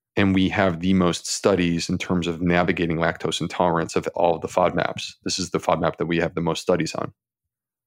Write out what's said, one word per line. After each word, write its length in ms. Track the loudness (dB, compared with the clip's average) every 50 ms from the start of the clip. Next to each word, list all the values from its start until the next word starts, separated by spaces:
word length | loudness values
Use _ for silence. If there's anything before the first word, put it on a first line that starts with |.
| _ _ 0
And 180 | 2 2 4 4
we 140 | 4 2 2
have 320 | 2 2 2 2 0 0
the 120 | 0 2 4
most 340 | 4 4 2 0 -2 -4 -6
studies 600 | -6 0 2 2 4 4 2 0 0 -2 -2 -2
in 80 | -4
terms 300 | -4 -2 -2 -2 0 0
of 160 | -2 -4 -2
navigating 540 | 0 2 4 4 4 2 0 0 0 -2 0
lactose 440 | 0 0 -2 -2 -2 -6 -6 -4 -4
intolerance 540 | -6 -6 -2 0 2 2 2 2 0 0 -2
of 140 | -4 -4 -4
all 260 | -2 0 2 2 2
of 60 | 0
the 80 | -4 -4
fodmaps. 640 | 0 2 2 2 2 0 -2 -2 -4 -8 -10 -12 -14 _
This 160 | -8 -6 -4 -4
is 120 | -6 -4
the 100 | -4 -2
fodmap 380 | 0 0 0 2 0 -2 -2 -2
that 80 | -4
we 120 | -2 0 0
have 160 | 0 -2 -2
the 60 | -4
most 220 | -2 -2 -4 -2
studies 320 | 0 0 0 0 0 -4 -4
on. 180 | -8 -8 -8 -10 _ _ _ _ _ _ _ _ _ _ _ _ _ _